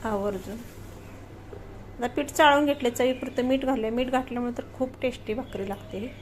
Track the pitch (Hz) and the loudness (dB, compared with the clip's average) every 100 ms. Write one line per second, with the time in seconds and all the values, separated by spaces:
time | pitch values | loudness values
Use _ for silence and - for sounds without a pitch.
0 | 220 208 202 196 190 226 240 - - - | 0 0 0 -2 -6 -10 -10 -14 -14 -14
1 | - - - - - - - - - - | -14 -14 -16 -16 -14 -14 -14 -14 -14 -4
2 | 240 269 285 - 302 285 294 285 247 240 | -2 0 -2 8 8 10 6 4 2 4
3 | 254 262 254 254 247 269 269 262 220 233 | 2 2 -2 0 2 2 2 0 0 0
4 | 254 254 254 240 240 240 - - 254 - | 2 0 0 -4 -2 -4 -10 -4 -4 -2
5 | 254 240 - 214 254 202 196 196 - 190 | -4 -4 -6 -4 -4 -6 -6 -6 -8 -8
6 | 240 - | -8 -10